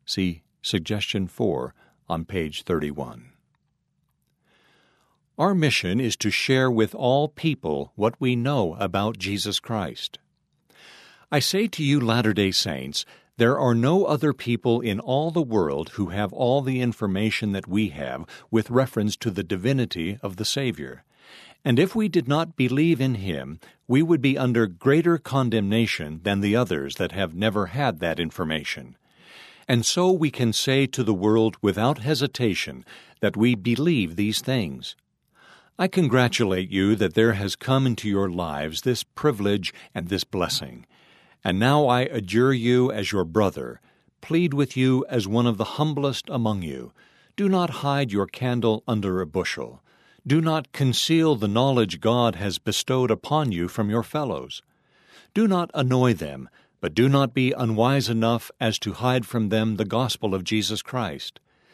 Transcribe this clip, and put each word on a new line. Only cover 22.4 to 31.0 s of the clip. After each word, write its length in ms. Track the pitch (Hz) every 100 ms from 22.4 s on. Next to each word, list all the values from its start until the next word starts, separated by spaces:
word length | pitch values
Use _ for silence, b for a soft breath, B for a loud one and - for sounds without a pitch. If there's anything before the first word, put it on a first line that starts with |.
| 165 -
believe 420 | 127 131 165 139
in 160 | 131 113
him, 460 | 95 76 65 82 B B -
we 160 | 123
would 180 | 165 165
be 160 | 131 139
under 300 | 127 120 107
greater 500 | 85 135 147 170 165
condemnation 1000 | - 135 123 110 98 113 110 - 76 80
than 180 | 101 98
the 160 | 101 113
others 380 | 107 78 69 -
that 180 | 90
have 200 | 90 92
never 340 | 82 107 101 90
had 320 | 107 139 80
that 200 | 85 80
information. 800 | 82 - 80 78 - - 62 - B B B B B B B
And 160 | 120 110
so 260 | - 180
we 200 | 185 156
can 200 | - 120
say 340 | 107 - 135 135
to 160 | -